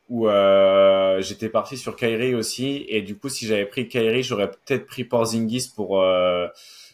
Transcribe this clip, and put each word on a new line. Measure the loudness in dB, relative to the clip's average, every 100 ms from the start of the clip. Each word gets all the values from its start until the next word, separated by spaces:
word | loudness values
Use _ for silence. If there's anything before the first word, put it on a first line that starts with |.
| _
ou, | -2 2
euh, | 4 6 6 6 6 6 4 2 0
j'étais | -2 -8 -4
parti | -4 -4 -8
sur | -12 -6
Kyrie | -4 -2 -2 -2
aussi. | -4 -6 -6 -6 -6
Et | -6
du | -6 -10
coup, | -10
si | -8 -4
j'avais | -2 -2
pris | -6 -6
Kyrie, | -2 0 -2
j'aurais | -2 -2 -4
peut-être | -6 -6 -6 -6
pris | -12 -4
Porzingis | -2 0 -2 -4 -4 -8 -10
pour, | -2 0
euh, | 2 2 2 0 -4 -10 -20 -20 -20